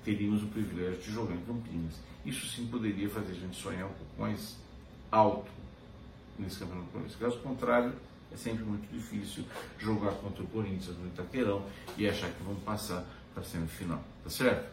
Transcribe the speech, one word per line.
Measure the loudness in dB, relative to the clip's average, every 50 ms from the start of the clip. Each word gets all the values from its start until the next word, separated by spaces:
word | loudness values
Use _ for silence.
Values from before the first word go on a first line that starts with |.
| 4
teríamos | 4 4 4 6 4 4 4 4
o |
privilégio | 2 0 0 0 0 0 0 0 0 0 -2
de | -4 -4
jogar | -2 -2 0 0 -2
em | -2
Campinas. | -2 -2 -4 -4 -4 -2 -2 -2 -2 -2 -4 -6 -10 -12 -14 -8 -6
Isso | -4 -4 -2 -4
sim | -4 -4 -4 -2
poderia | -2 0 0 2 2 2 2 0 0
fazer | 0 -2 -2 -2
a | -4
gente | -4 -4 -6 -6
sonhar | -4 -4 -4 -2 -2 -2
um | -4 -6
pouco | -8 -10 -10 -4 -2
mais | 0 0 0 0 -4 -8 -8 -12 -14 -14 -14 -16 -16 -16 -16 -16 -4 6
alto | 10 10 10 10 8 4 -2 -6 -10 -12 -12 -12 -14 -14 -16 -16 -16 -14 -14 -14 -16 -16 -16 -14 -6
nesse | -6 -4 -4 -4 -4
Campeonato | -6 -4 -4 -6 -6 -6
Paulista. | -6 -6 -6 -6 -4 2 2
Caso | 2 2 2
contrário, | -2 -2 -2 2 4 8 8 8 8 6 2 -4 -10 -14 -16 -16 -16 -14
é | -12
sempre | -6 -2 -2 0 0 0
muito | 0 -2 -2 -2 -4
difícil | -6 -6 -6 -2 -2 -4 -2 -2 -4 -6 -6 -6 -6 -8 -8 -10 -8 -2
jogar | 2 2 2 4 4 2 0
contra | 0 -2 -4 -4 -4 -6
o |
Corinthians | -2 0 0 0 2 0 -2 -2 -4 -6
no | -6 -6
Itaquerão | -6 -4 -4 -6 -2 2 4 4 4 4 2 0 -4 -8 -10 -10 -8 0
e | 4 4
achar | 4 4 4 0 -2
que | -4 -4 -4
vão | -2 -2
passar | -2 -2 -2 -2 -2 0 0 -2 -2 -2 -6 -10 -14 -14 -10 -8
pra | -8 -6
semifinal, | -2 -2 0 0 0 -2 -4 -2 -2 -2 -2 -2 -8 -12 -10 -8
tá | -6
certo? | 0 6 8 8 8 6 2 -4